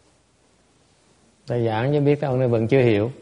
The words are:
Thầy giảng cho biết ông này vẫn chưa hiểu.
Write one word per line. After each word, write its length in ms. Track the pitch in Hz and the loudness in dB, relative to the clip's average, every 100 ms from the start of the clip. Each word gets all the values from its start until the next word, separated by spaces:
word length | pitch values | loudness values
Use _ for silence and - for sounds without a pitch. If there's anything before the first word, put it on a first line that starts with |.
| _ _ _ _ _ _ _ _ _ _ _ _ _ _ - | _ _ _ _ _ _ _ _ _ _ _ _ _ _ -6
Thầy 180 | 120 113 | -4 -2
giảng 280 | 107 131 | -2 -2
cho 80 | 147 | 0
biết 200 | 143 143 | 0 0
ông 180 | 143 127 | -2 -2
này 80 | 127 | 0
vẫn 200 | 117 110 | 0 2
chưa 140 | 135 | 2
hiểu. 300 | 123 104 113 135 | 4 2 -2 -8